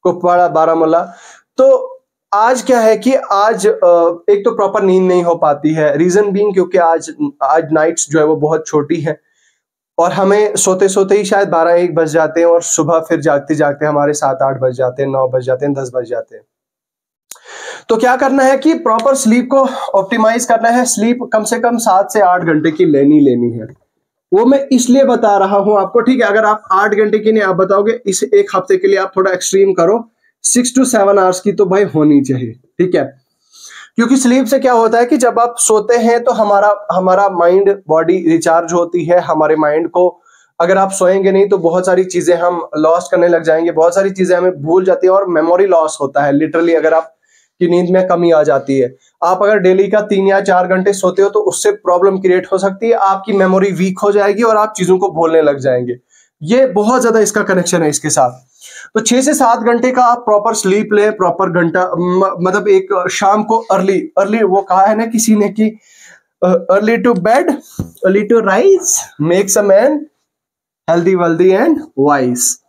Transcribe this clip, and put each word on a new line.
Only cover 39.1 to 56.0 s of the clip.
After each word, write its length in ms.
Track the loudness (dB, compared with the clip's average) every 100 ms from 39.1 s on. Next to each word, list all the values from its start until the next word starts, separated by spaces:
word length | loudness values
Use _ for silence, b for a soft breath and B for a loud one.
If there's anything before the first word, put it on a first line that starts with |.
| 0
हमारे 360 | 0 -2 0 0
mind 340 | 0 -2 -2
को, 320 | 0 0 -2 b b b b
अगर 180 | -2 0
आप 140 | 0
सोएंगे 400 | 0 0 2 0
नहीं 180 | 2 2
तो 80 | 0
बहुत 280 | 0 -2 0
सारी 180 | 0
चीजें 320 | 0 -2 0 0
हम 320 | 0 -4 -8 -2
lost 340 | 0 0 0
करने 160 | 0 2
लग 160 | 0
जाएंगे, 280 | 0 0 0
बहुत 240 | 0 0 2
सारी 140 | -2
चीजें 280 | -2 0 2
हमें 240 | 0 -2
भूल 240 | 0 0 2
जाती 220 | 0 2
है 60 |
और 140 | 2 0
memory 380 | -2 0 2 2
loss 320 | 2 0 -4
होता 220 | -4 -2
है 100 | 0
literally, 420 | 0 -2 -2 0 0
अगर 180 | 2
आप 240 | 0 -2 _ _ _ _ _
की 80 | -2
नींद 220 | 0 0
में 180 | 0 0
कमी 240 | 0 2
आ 120 | 2
जाती 360 | 2 0 -2 -2
है। 160 | -2 -4 b b
आप 200 | -2 0
अगर 140 | 0 2
daily 300 | 2 2 2
का 140 | 0
तीन 260 | 0 0 0
या 140 | 0
चार 260 | 2 0 0
घंटे 260 | 0 -2
सोते 280 | 0 -2 0
हो 80 | 0
तो 100 | 0
उससे 320 | -2 -2 -2
problem 460 | -2 0 2 2 0
create 300 | 0 0 0
हो 60 | -2
सकती 300 | -2 -4 -2
है, 60 |
आपकी 400 | 0 0 -2 -2
memory 380 | 0 2 2 0
weak 280 | -2 -4 -2
हो 120 | 0
जाएगी 320 | 0 0 0
और 140 | 0 0
आप 160 | -2 -4
चीजों 200 | 0 0
को 140 | 0
भूलने 300 | -2 0 2
लग 180 | 2 0
जाएंगे। 380 | -2 -2 -4 -10